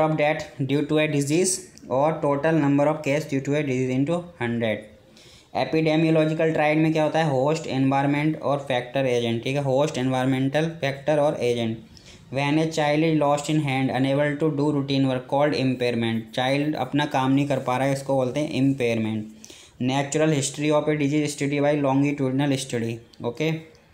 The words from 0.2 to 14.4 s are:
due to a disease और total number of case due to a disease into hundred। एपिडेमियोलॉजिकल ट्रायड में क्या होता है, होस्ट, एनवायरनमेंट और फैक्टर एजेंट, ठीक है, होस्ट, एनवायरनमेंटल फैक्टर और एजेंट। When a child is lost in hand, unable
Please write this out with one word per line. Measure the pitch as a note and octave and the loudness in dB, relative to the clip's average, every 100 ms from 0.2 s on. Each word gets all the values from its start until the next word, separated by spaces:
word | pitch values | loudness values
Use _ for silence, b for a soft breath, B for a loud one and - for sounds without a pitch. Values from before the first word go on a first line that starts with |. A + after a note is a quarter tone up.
| D3 D#3 - - C3+ | 0 0 -4 -6 -2
due | C#3+ D3 | 0 0
to | D#3 | 2
a | D3+ | 2
disease | C#3+ C#3 D#3+ F#3 - - - - | 0 0 2 0 -2 -8 -16 -4
और | B2+ D3+ D#3+ D3+ | 0 0 0 0
total | C#3 D#3+ D#3+ | 0 2 2
number | C#3+ C#3+ C#3+ | 4 4 2
of | D#3 C#3 | 0 0
case | D3 D#3 | -2 -2
due | C3+ C#3 | -4 -2
to | D3 | -2
a | C#3+ | 0
disease | B2+ B2+ B2+ | -2 0 0
into | C#3+ E3+ E3+ - | 0 -2 -6 -6
hundred। | A#2+ A#2 A2+ G#2 - - - B B B B - | -4 0 0 -2 -8 -20 -20 B B B B -4
एपिडेमियोलॉजिकल | C3+ D#3+ D#3+ D#3 D#3+ D#3+ D#3 D#3+ D#3+ | 0 0 2 2 2 4 2 2 0
ट्रायड | D#3 D3+ D#3 | 2 2 2
में | D#3+ | 2
क्या | D#3 | 2
होता | D3+ D#3+ | 2 2
है, | D#3+ | 2
होस्ट, | C3 C#3 D#3+ - | 2 2 0 -2
एनवायरनमेंट | C3 C3+ C3+ C#3+ C#3+ D3+ D#3 | 0 2 2 2 2 0 -2
और | B2+ C#3+ - | -2 -2 -2
फैक्टर | B2 B2+ C#3 C3 | -4 -2 -2 0
एजेंट, | A#2+ A#2 A2+ | 0 0 -2
ठीक | C3 C#3 | -2 -2
है, | |
होस्ट, | C#3 C3 D3+ C#3 | 0 2 2 0
एनवायरनमेंटल | C3 B2+ C3 C3 C3+ D3 E3 D#3+ | 0 0 0 0 0 0 -2 -2
फैक्टर | C#3 C3+ - D3+ | -4 -4 0 2
और | D3 - | 2 2
एजेंट। | A#2+ A#2+ A2+ A2+ - B B B B | 0 0 -2 -4 -10 B B B B
When | C3 C#3+ D3+ | -4 0 2
a | D#3+ D#3+ | 0 0
child | D3 D3+ E3 | 2 2 2
is | D#3 | 2
lost | C#3+ C#3+ D3+ | 2 2 0
in | D#3 C#3+ | 0 0
hand, | C3 C3 A#2+ | 0 0 0
unable | C3+ C#3 D3 C#3+ | 2 2 0 0